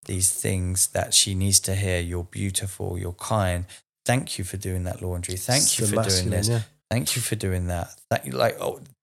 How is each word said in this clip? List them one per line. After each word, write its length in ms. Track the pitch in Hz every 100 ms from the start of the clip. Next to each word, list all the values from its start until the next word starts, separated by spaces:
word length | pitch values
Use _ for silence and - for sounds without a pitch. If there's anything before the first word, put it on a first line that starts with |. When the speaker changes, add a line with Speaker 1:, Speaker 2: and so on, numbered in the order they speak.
| -
Speaker 1:
these 240 | 92 92
things 560 | - - 95 90 92 -
that 240 | 95 -
she 200 | - -
needs 260 | 95 98 92
to 140 | -
hear. 260 | 95 98 90
"You're 240 | 85 87
beautiful, 720 | 85 104 98 95 98 - 95 90
you're 140 | 92
kind. 540 | 90 - 110 92 87 90 - _ _
Thank 340 | - 127 - -
you 60 |
for 120 | 95 95
doing 280 | 98 92
that 160 | 90 -
laundry. 340 | 92 87 87 92
Thank 260 | - 131
Speaker 2:
It's 140 | 160 -
Speaker 1:
you 80 | 110
Speaker 2:
the 40 |
Speaker 1:
for 40 | 107
doing 20 | 107
Speaker 2:
masculine, 240 | 95 90
Speaker 1:
this. 180 | 101 107
Speaker 2:
yeah. 140 | 117 - _ -
Speaker 1:
Thank 240 | 117 -
you 80 | 123
for 140 | - 107
doing 300 | 95 92 90
that." 320 | 87 87 - -
That, 220 | 123 139
like, 220 | 127 120 -
oh, 200 | - - - _